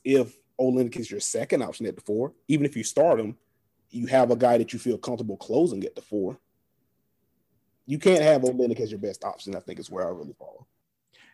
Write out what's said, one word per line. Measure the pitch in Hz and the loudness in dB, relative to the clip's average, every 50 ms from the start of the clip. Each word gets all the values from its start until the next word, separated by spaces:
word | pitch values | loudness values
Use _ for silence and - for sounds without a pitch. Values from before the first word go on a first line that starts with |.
| - | -2
if | 131 135 139 123 - - _ _ _ _ - | 2 2 2 2 2 -4 _ _ _ _ -2
Olynyk | 131 127 127 127 127 117 - 120 | 0 2 2 2 0 0 -2 -8
is | 113 - | -10 -8
your | 101 101 | -8 -8
second | - - - 110 117 - 196 151 | -6 -4 -4 -4 -2 0 0 0
option | 117 90 - - 117 | 0 -2 -6 -8 -6
at | 98 - | -8 -8
the | - | -8
four. | - - 104 110 127 160 - _ _ - | -6 -4 -4 -2 -2 -4 -6 _ _ -2
Even | 147 151 143 | 0 0 0
if | 139 - | 0 -2
you | 117 110 | -4 -8
start | - - 139 151 170 151 113 | -4 2 4 4 4 4 2
him, | 110 104 127 - _ _ _ _ _ _ _ _ _ _ | 0 -4 -8 -12 _ _ _ _ _ _ _ _ _ _
you | - 120 120 - | -10 -8 -4 2
have | 135 131 127 120 | 4 4 6 6
a | 120 | 4
guy | 117 127 123 120 117 | 4 4 4 4 4
that | 113 - - | 2 0 -4
you | 110 | -6
feel | - 127 113 101 | -4 -2 -4 -4
comfortable | - - 123 117 120 107 95 - | -4 -6 -6 -6 -6 -6 -8 -8
closing | - - 110 135 170 175 113 98 92 | -6 -2 0 2 2 2 0 -2 -6
at | - - | -8 -8
the | - | -12
four. | - - 104 104 95 90 - - _ _ _ _ _ _ _ _ _ _ _ _ _ _ _ _ _ _ _ _ _ _ _ _ _ _ _ _ _ | -12 -8 -6 -4 -4 -4 -6 -10 _ _ _ _ _ _ _ _ _ _ _ _ _ _ _ _ _ _ _ _ _ _ _ _ _ _ _ _ _
You | - 139 151 | -8 -4 0
can't | - 196 175 160 | 4 4 6 6
have | 151 156 151 135 | 6 6 6 6
Olynyk | 127 127 127 127 127 117 113 - | 4 2 2 2 0 0 0 -2
as | 113 104 | -4 -6
your | 107 101 | -6 -6
best | 104 104 95 - - | -8 -8 -8 -8 -8
option, | 101 - - - 101 95 | -10 -10 -10 -12 -12 -12
I | 82 | -10
think | - - 90 78 | -10 -12 -14 -14
is | - - | -14 -10
where | 85 92 90 | -8 -6 -6
I | 85 | -6
really | 90 85 76 69 71 - | -6 -8 -12 -16 -16 -20
fall. | 71 71 - - - _ _ _ _ _ _ _ _ _ _ _ _ _ | -20 -20 -20 -20 -20 _ _ _ _ _ _ _ _ _ _ _ _ _